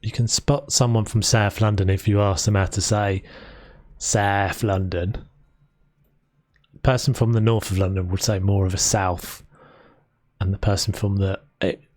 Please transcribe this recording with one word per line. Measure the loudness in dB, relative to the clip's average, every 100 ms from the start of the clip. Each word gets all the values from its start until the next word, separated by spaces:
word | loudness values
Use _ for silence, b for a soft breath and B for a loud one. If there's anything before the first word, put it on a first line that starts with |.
You | -8
can | -2 -2
spot | -2 0 -2 0
someone | 0 2 2
from | 0 0
South | 2 2 2 2
London | 0 2 2
if | 0 2
you | 2
ask | 2 2
them | 2
how | 2
to | 0 -2
say | 0 0 0 -2 -6 B B B B B B -12
South | -4 0 2 2 0 -2
London. | -2 0 -2 -2 -4 -6 -10 _ _ _ _ _ _ _ _ _ _ _ _ _ _
The | -4
person | 0 2 0
from | 2 2
the | 2
north | 2 2 0
of | -2
London | 0 0 -2
would | -2
say | -2 0
more | 2 2
of | 2
a | 0
south. | 0 0 0 -4 -8 -16 -20 B B B B B B _ _ _
And | -4
the | -2
person | 0 -2 -2
from | -4 -2 0
the, | -2 -4 _ _
it | -4 -4 _